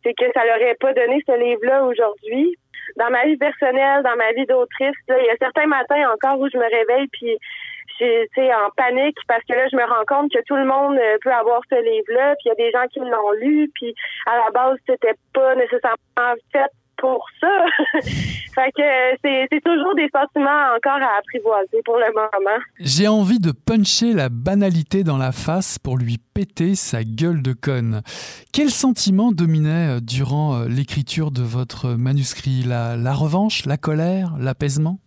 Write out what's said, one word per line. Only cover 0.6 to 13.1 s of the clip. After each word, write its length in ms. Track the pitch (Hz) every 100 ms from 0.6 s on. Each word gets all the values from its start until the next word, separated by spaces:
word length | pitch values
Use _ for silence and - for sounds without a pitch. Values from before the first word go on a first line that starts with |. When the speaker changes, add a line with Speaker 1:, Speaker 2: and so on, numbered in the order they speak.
| 240 233
Speaker 1:
pas 120 | 269
donné 300 | 262 240 277 294
ce 100 | 240
livre-là 460 | 240 233 233 269
aujourd'hui. 760 | 262 233 220 208 214 247 330 349 _ - - -
Dans 140 | 233
ma 140 | 247 285
vie 120 | 302
personnelle, 640 | 285 277 269 254 269 277
dans 140 | 262 240
ma 180 | 220
vie 140 | 233 262
d'autrice, 500 | 254 240 - 269 277 -
là, 120 | 254
il 60 | 240
y 20 |
a 80 | 233
certains 280 | 262 311 302
matins 420 | 285 262 285 277
encore 280 | 214 269 277
où 100 | 277
je 80 | 254
me 60 |
réveille 440 | 233 226 220 247 277
puis 260 | - 233 220 - - - - - -
je, 240 | 240 233
tu 60 | 220
sais, 180 | - 262
en 200 | 226 202 -
panique 420 | 247 247 285 302 -
parce 160 | 233
que 100 | -
là, 140 | 247 262
je 60 | 262
me 80 | 233
rends 200 | 240 214
compte 260 | 277 285
que 80 | 247 -
tout 80 | 277
le 100 | 269
monde, 320 | 269 285 277
euh, 200 | 226 214
peut 100 | 254
avoir 300 | 240 226 240 240
ce 60 | 254
livre-là, 580 | 226 220 - 233 277 285
puis 60 | -
il 40 |
y 20 |
a 40 | -
des 160 | 233
gens 160 | 240 254
qui 120 | -
l'ont 320 | 254